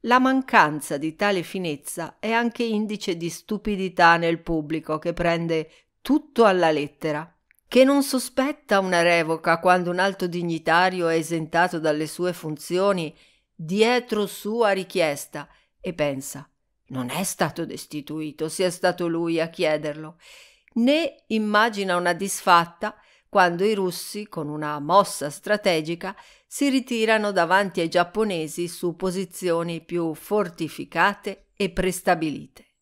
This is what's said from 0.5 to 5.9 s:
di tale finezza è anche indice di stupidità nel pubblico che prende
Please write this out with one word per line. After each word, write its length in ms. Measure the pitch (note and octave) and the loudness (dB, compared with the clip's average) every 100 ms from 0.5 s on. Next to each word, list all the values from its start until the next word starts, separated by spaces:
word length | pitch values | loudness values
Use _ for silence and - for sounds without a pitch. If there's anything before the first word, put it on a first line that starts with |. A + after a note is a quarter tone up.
| A3+ D#3 D3+ - C#3+ | 4 4 0 -6 -4
di 180 | D#3 D#3 | -4 -2
tale 280 | G#3 F#3+ | 0 0
finezza 720 | D#3 F#3+ F3 C#3+ - - D#3 _ | -4 -6 -6 -6 -10 -10 -12 _
è 120 | G#3+ | -2
anche 320 | A3+ A#3+ A#3 | 0 -2 -2
indice 540 | A#3 G#3+ G#3+ G#3 - E3+ | -2 -2 -4 -6 -6 -4
di 120 | E3 | -6
stupidità 840 | - - G#3+ - G3 F#3+ F3+ E3+ E3+ | -8 -8 -6 -4 -4 -4 4 6 6
nel 220 | E3+ E3 | 2 -2
pubblico 580 | - E3 D3 D#3 D3+ D#3 | -2 -4 -2 -6 -4 -4
che 140 | E3+ | -4
prende 560 | E3+ E3+ E3+ E3 D#3+ D#3 _ _ | -2 0 0 0 -2 -4 _ _